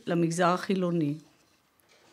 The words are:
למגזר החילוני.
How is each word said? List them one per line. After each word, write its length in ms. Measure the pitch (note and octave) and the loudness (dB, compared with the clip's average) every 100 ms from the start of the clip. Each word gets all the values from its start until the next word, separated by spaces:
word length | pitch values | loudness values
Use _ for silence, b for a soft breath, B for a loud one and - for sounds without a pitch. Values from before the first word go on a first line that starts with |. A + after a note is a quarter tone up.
| - | -2
למגזר 420 | E3+ E3 E3 E3+ | 0 0 2 2
החילוני. 640 | F3+ - F#3+ F3 E3+ D3 D#3 - _ _ _ _ _ b b b | 2 -2 -2 0 0 -2 -4 -12 _ _ _ _ _ b b b